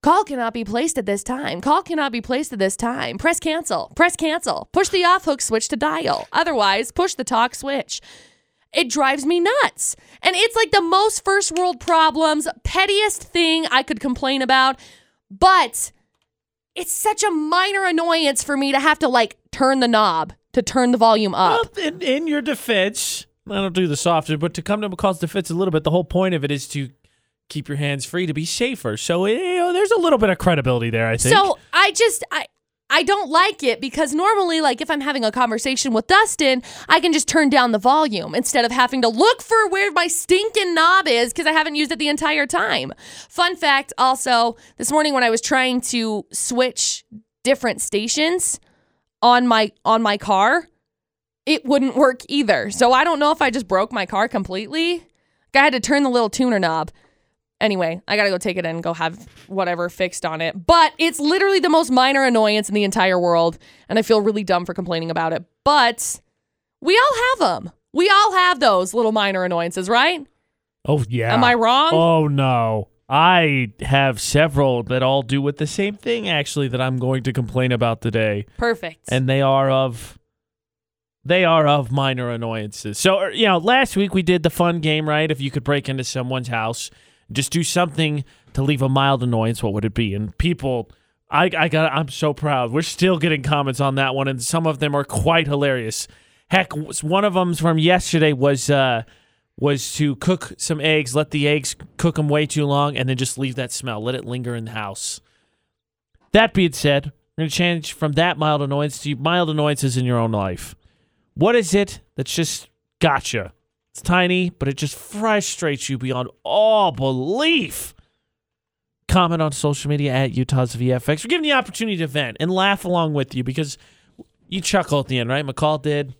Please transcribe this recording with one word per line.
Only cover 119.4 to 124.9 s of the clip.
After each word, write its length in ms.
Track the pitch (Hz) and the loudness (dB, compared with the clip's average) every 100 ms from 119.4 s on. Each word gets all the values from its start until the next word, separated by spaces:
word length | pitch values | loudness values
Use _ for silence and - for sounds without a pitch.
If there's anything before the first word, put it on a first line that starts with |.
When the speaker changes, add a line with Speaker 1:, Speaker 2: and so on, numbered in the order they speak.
Speaker 2:
on 100 | 156 | -2
social 380 | 143 147 143 143 | -2 -2 -2 -2
media 240 | 147 143 | -2 0
at 180 | 131 135 | 0 -2
Utah's 440 | 123 127 131 127 120 | -2 -2 0 0 -2
V 180 | 123 | -2
F 160 | 127 - | 0 -2
X. 160 | 156 226 | -4 -2
We're 20 | |
giving 160 | 339 | -2
you 80 | 302 | 0
the 60 | 277 | 0
opportunity 400 | 254 - 226 190 | -2 -6 -4 -4
to 100 | 160 | -4
vent 300 | 143 131 - | -4 -4 -4
and 100 | 160 | -2
laugh 360 | 185 196 196 185 | 2 2 0 0
along 280 | 175 160 | 0 0
with 220 | 147 131 127 | -2 -4 -4
you 80 | |
because 340 | 127 131 147 - _ _ _ _ - _ _ | -6 -4 -6 -10 _ _ _ _ -20 _ _
you 140 | 185 | -8
chuckle 400 | - 196 165 | 0 0 2